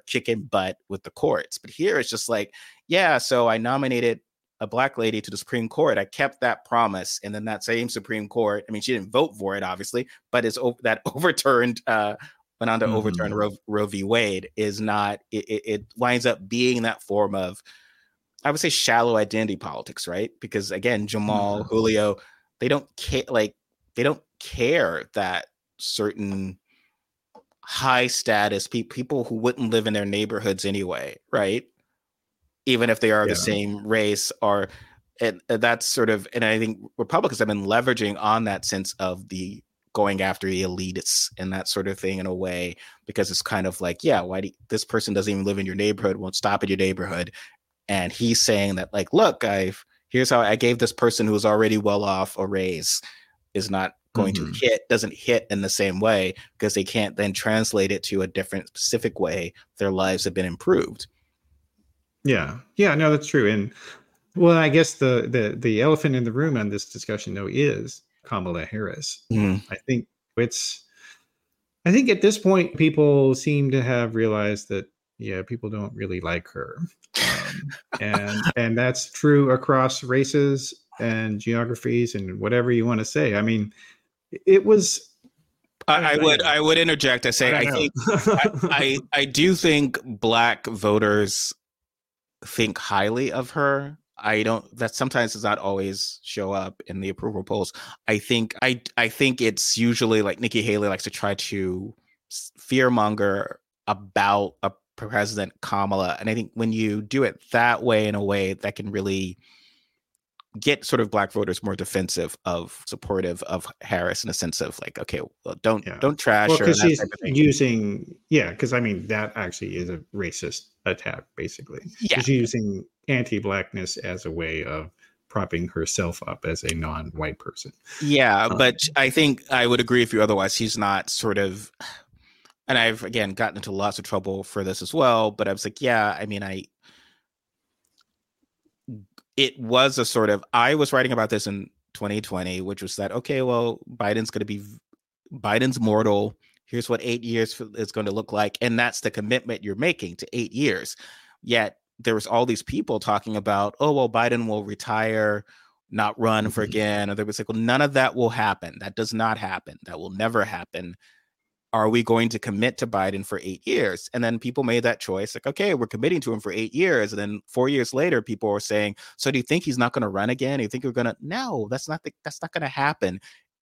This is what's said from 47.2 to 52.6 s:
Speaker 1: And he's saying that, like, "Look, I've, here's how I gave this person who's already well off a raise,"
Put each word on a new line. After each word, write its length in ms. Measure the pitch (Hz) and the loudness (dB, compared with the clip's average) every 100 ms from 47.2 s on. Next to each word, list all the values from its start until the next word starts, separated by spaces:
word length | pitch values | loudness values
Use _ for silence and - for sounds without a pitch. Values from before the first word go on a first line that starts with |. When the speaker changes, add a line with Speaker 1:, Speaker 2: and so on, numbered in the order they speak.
| 87 - - _ _ _ - | -6 -10 -20 _ _ _ -4
Speaker 1:
And 240 | 98 87 | -2 -2
he's 300 | - 117 117 | -2 0 2
saying 320 | - 104 101 92 | 2 2 2 -2
that, 160 | - | -4
like, 200 | - - | -4 2
"Look, 320 | 165 208 - | 4 4 2
I've, 400 | 110 101 92 - _ _ _ | 0 0 0 -4 _ _ _
here's 220 | 127 127 | 0 4
how 100 | 123 | 4
I 160 | 107 110 | 4 4
gave 220 | 120 117 | 2 4
this 140 | 120 | 0
person 340 | - 120 113 107 | 2 2 4 2
who's 160 | 104 107 | 4 4
already 320 | 107 110 107 | 4 4 4
well 240 | 104 101 | 2 2
off 320 | 101 95 95 - | 0 -2 -2 -4
a 100 | 95 | -4
raise," 540 | 95 | -2